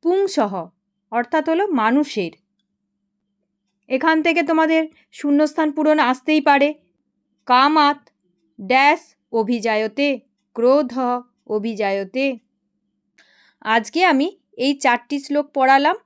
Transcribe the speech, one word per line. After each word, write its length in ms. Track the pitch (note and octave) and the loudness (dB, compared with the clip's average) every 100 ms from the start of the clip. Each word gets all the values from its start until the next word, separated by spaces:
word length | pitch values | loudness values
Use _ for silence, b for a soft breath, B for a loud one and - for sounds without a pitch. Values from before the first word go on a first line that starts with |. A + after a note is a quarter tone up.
পুংসহ 480 | E4+ F#4+ G4 G4 G#3+ F#3+ E3+ _ _ _ _ | 0 0 0 -2 -4 -4 -12 _ _ _ _
অর্থাৎ 320 | A3+ A#3+ D#4+ D#4 | -6 -2 -2 0
হলো 160 | E4 G4+ | -2 0
মানুষের। 640 | D4 A3 B3+ D4 - F3 - _ _ _ _ _ _ _ _ _ _ _ _ _ _ _ | 0 0 0 -2 -4 -8 -10 _ _ _ _ _ _ _ _ _ _ _ _ _ _ _
এখান 280 | C4 D#4+ D#4+ | -2 0 0
থেকে 200 | D#4+ E4 | 0 0
তোমাদের 400 | D#4 D#4+ D#4+ D#4+ D#4+ b b | 0 0 2 0 -2 b b
শূন্যস্থান 560 | - D4 C#4+ D4+ D4+ D#4 | -8 0 2 2 0 -4
পূরণ 260 | D4 D4+ D4+ | 0 0 2
আসতেই 420 | B3+ B3+ - D#4 | 0 -2 0 0
পারে। 280 | D4 C#4+ C#4+ D4 _ _ _ _ _ _ - | 2 2 2 -2 _ _ _ _ _ _ 0
কামাত 520 | B3 C#4 D#4 C#4+ C#4+ _ _ _ _ _ - | 2 4 4 2 0 _ _ _ _ _ -18
ড্যাশ 420 | F#3+ B3+ C#4 D4+ _ _ _ | -2 2 2 2 _ _ _
অভিজায়তে, 760 | A#3 G#3+ A#3+ A3 G#3+ A3 G#3+ C#4+ C4 _ _ _ - | -4 -2 -2 -2 -2 -4 -2 -2 -2 _ _ _ -2
ক্রোধ 360 | A#3+ C#4 C4 B3 B3 B3 A#3+ _ _ | 2 2 0 -4 -4 -4 -8 _ _
অভিজায়তে। 800 | G#3+ G#3+ G#3+ G3+ G3 G3 B3+ C#4 B3 _ _ _ _ _ _ _ _ b b b b | -6 -6 -4 -2 -2 -6 -4 -4 -4 _ _ _ _ _ _ _ _ b b b b
আজকে 400 | G#3 A3+ A3+ D#4+ | -2 -2 -2 0
আমি 240 | F#4 C#4 D#4 G#4+ _ - | 2 2 0 -6 _ -6
এই 160 | C4 | -4
চারটি 420 | C#4 C4+ A#3+ - C#4+ | 0 0 0 -2 -8
শ্লোক 280 | C#4 C#4+ C#4+ | -4 -4 -2
পড়ালাম। 420 | - C4 C4+ D4 G4+ | 0 4 4 2 -2